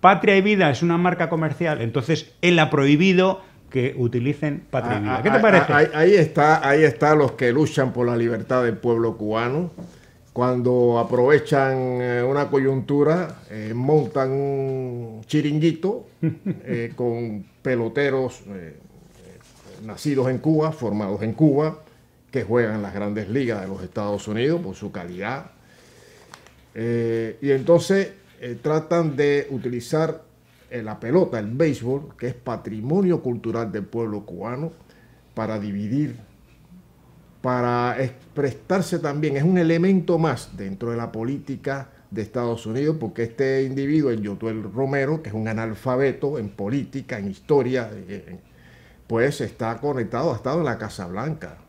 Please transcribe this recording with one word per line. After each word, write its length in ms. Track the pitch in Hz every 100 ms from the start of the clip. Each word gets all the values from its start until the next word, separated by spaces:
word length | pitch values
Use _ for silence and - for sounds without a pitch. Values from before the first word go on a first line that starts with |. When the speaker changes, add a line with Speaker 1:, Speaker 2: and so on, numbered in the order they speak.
Speaker 1:
Patria 340 | 180 196 214 196
y 40 |
Vida 280 | 196 208 165
es 140 | 131
una 140 | 170 170
marca 300 | 180 170 160
comercial, 520 | 165 156 131 170 147
entonces 520 | 113 139 131 151 - _
él 160 | 175 170
ha 100 | 151
prohibido 720 | 147 139 147 190 180 185 190 - - -
que 240 | 135 127 127
utilicen 680 | 120 120 123 147 151 143 -
Patria 260 | 131 117 107
y 20 |
Speaker 2:
Ah, 20 |
Speaker 1:
Vida. 160 | 104 127
Speaker 2:
ah, 60 |
Speaker 1:
¿Qué 60 | 127
te 60 | 135
Speaker 2:
ah, 40 |
Speaker 1:
parece? 320 | 220 190 143
Speaker 2:
ah, 40 | 147
ahí, 100 | 151
ahí 200 | 151 165
está, 540 | 202 156 - 147 156 139
ahí 140 | 147
está 320 | 156 - 151 156
los 160 | 139
que 200 | - 123
luchan 400 | 127 151 - 131
por 120 | 120 123
la 100 | 120
libertad 460 | 117 113 110 127 120
del 100 | 104
pueblo 380 | 120 117 113 104
cubano. 540 | 107 110 120 143 175 - - - - _ _
Cuando 680 | - 123 123 123 123 120 117
aprovechan, 760 | 117 123 123 147 151 143 135 131 127 123
eh, 200 | 123 120
una 240 | 123 143 143
coyuntura, 880 | 139 135 135 - 143 147 170 165 113 -
eh, 220 | 107 107
montan 580 | 117 131 156 131 139 131
un 880 | 135 139 139 135 131 127 120 117 110 113
chiringuito, 800 | 151 147 151 160 160 185 247 - _
Speaker 1:
<laughs> 60 |
Speaker 2:
eh, 680 | 165 - 202 - - 120 117 -
con 500 | 123 117 117 107 92 _
peloteros, 800 | - 123 113 - 143 135 127 - -
eh, 260 | 98 80 73 - - - - 90 92 - - - - 110
nacidos 420 | 95 151 135 131
en 80 | 127
Cuba, 340 | 151 156 156
formados 500 | 151 117 104 101 98
en 80 | 110
Cuba, 460 | 110 151 139 156 156 - _ _ _ _
que 140 | 135
juegan 320 | 98 120 113 107
en 60 |
las 100 | 101
grandes 360 | 98 104 104 98
ligas 320 | 123 127 107
de 60 | 95
los 140 | 95
Estados 460 | 90 - 104 101 110
Unidos 340 | 107 135 170
por 140 | 170 95
su 160 | 101
calidad. 600 | 98 87 90 101 135 170 _ _ _ - - - - - - - _ _ 110
Eh, 640 | 117 117 113 113 113 -
y 80 | 139
entonces, 600 | 135 131 170 165 196 196 - _ _
eh, 160 | 123 117
tratan 540 | 151 156 156 170 160 135
de 320 | 147 143 139
utilizar, 720 | 131 123 120 117 156 160 156 - _ _ _ _
eh, 140 | 123
la 160 | 107 104
pelota, 400 | 117 160 175 113
el 80 | 104
béisbol, 680 | 123 160 123 117 135 - -
que 100 | 120
es 60 | 123
patrimonio 840 | - 113 - 107 117 175 185 160
cultural 480 | 127 120 113 113 117
del 120 | 104
pueblo 420 | 95 117 113 104 101
cubano, 460 | 87 104 127 160 - - - _ _ _
para 260 | - 110 110
dividir, 560 | 104 101 104 135 147 117 110 _ _ _ _ - _ _ _ - _ _
para 560 | 127 127 120 123 123 120
es-, 120 | 131 - -
prestarse 680 | - 143 - - 185 175 170
también, 380 | 151 143 151 139
es 60 |
un 140 | 156 185
elemento 600 | 165 165 185 190 160 165
más 380 | 160 117 - 95
dentro 340 | 98 95 117
de 60 | 117
la 140 | 117
política 800 | 110 117 143 151 131 - 139 135 - _
de 100 | 98
Estados 440 | 101 127 120 113 107
Unidos, 320 | 117 147 156
porque 240 | 110 -
este 400 | 113 - 135 135
individuo, 480 | 135 135 139 156 139
el 100 | 113
Yotuel 420 | 104 98 110 110
Romero, 580 | 104 104 135 139 135 160
que 80 | 110
es 60 | 107
un 120 | 110
analfabeto 880 | 110 113 107 131 127 139 - 143 143
en 100 | 104
política, 680 | - 101 139 - 139 - 117
en 100 | 101
historia, 600 | 92 - 147 123 127 113
eh, 300 | 107 90 98 80
eh, 80 | 90 _ - - - - - _
pues 340 | 113 127 151
está 360 | 113 - 113 113
conectado, 540 | 147 131 107 120 160
ha 20 | 117
estado 220 | 127 156
en 60 | 151
la 120 | 107
Casa 280 | 107 - 87
Blanca. 500 | 92 139 156 85 78